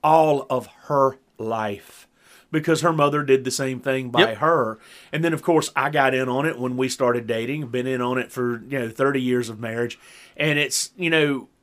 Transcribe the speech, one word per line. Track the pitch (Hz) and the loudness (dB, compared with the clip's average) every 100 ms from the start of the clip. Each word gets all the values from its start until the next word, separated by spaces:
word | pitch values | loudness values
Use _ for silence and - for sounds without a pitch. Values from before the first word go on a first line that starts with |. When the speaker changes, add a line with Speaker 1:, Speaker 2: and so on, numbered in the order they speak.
Speaker 1:
all | 156 160 156 143 - | 4 4 4 2 0
of | 131 - _ - | -4 -4 _ -2
her | 147 135 131 _ _ | 2 2 0 _ _
life | 110 113 107 101 - - - _ _ - _ | -6 -4 -4 -8 -14 -20 -20 _ _ -20 _
because | 156 151 160 | -4 0 2
her | 170 | 2
mother | 160 143 147 | 2 2 2
did | 139 135 127 | 4 2 2
the | |
same | - 135 127 | -4 -4 -4
thing | 139 131 127 | -4 -4 0
by | 131 | 2
Speaker 2:
Yep. | 180 107 | 2 2
Speaker 1:
her. | 156 165 113 110 - - - | 2 2 0 -4 -16 -20 -10
And | 151 | -2
then, | 165 | 0
of | 156 | 0
course, | - 160 - - | 2 2 2 -2
I | 139 | 0
got | 139 135 | 2 2
in | 131 127 | 2 0
on | 127 151 | 0 -2
it | 120 | -2
when | 127 127 | -4 -2
we | 131 | -2
started | - 123 120 113 | 0 0 0 -2
dating. | 113 117 151 135 | -4 -4 -6 -6
Been | 123 127 | -4 -4
in | 131 | -2
on | 123 127 | -2 -2
it | 120 | -6
for, | - 123 117 110 | -4 -4 -4 -6
you | 139 | -6
know, | 117 | -6
thirty | 110 139 139 | 0 0 2
years | 127 123 117 | 0 0 -2
of | 110 | -8
marriage. | 113 113 120 - - - - - | -8 -4 -6 -6 -20 -20 -20 -6
And | 151 147 | -2 0
it's, | 147 - - - | -2 -4 -6 -6
you | 170 | 0
know | 160 147 135 - _ | 2 2 0 -8 _